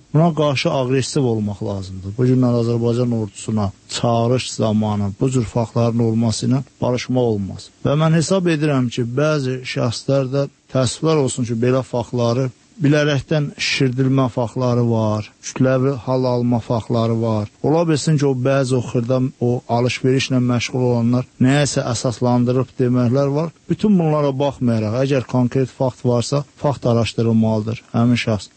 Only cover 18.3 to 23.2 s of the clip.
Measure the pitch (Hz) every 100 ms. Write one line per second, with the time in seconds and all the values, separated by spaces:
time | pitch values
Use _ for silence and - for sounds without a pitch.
18.3 | 131 131 135 127 127 - 127 117 131 131
19.3 | - 120 123 - 117 120 - 131 131 -
20.3 | 131 123 120 - 131 123 120 117 123 127
21.3 | - 127 143 139 139 127 117 127 113 123
22.3 | 123 123 127 123 - 127 123 120 131